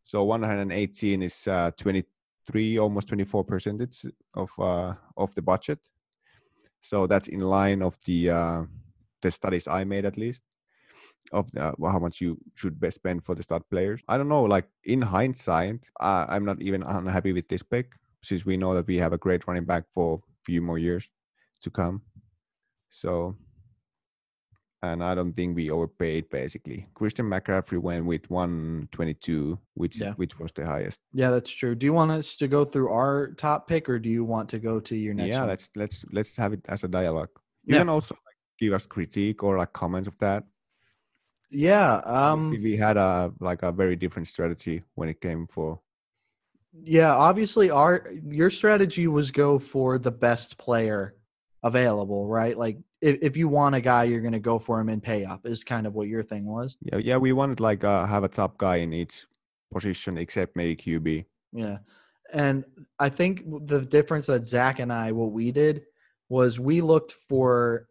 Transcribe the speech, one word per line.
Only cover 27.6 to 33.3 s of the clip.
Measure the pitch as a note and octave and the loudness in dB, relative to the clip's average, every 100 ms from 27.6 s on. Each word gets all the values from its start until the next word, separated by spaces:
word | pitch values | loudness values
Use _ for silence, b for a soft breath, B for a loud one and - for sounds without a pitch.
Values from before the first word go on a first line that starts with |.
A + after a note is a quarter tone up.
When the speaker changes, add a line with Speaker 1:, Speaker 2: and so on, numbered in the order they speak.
| - F2 | 0 -4
Speaker 1:
went | F2 F2 E2+ | -2 -2 -2
with | E2 - | -4 -2
one | F2 F2 E2+ D#2+ D#2+ D2+ | -2 -2 -2 -4 -6 -8
twenty-two, | - E2 D2+ - D#2+ D2 D#2 - | -6 -6 -4 -4 -2 -2 -6 -10
which, | - E2 - | -6 -6 -4
Speaker 2:
Yeah. | G2+ | -8
Speaker 1:
which | G2+ F2 - | -6 -6 -6
was | E2 | -12
the | - D#2+ | -8 -6
highest. | C#2+ G1+ - _ | -4 -6 -10 _
Speaker 2:
Yeah, | C3 B2+ | 0 2
that's | B2 - | 2 -2
true. | - B2 A#2 | -6 -4 0
Do | C#3 | 2
you | |
want | E3 D#3 | 4 2
us | D#3+ D3+ - | 0 -4 -4
to | C#3+ | 0
go | C#3+ | 2
through | C#3+ C#3+ B2+ | 2 0 0
our | A2 C3+ C#3 C#3 | 2 2 0 -4